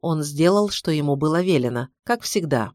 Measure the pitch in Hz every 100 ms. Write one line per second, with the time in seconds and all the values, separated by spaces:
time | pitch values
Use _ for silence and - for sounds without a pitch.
0 | - 156 147 143 170 202 208 - - 156
1 | 147 139 151 165 185 156 123 120 127 _
2 | - 240 - 214 165 135 110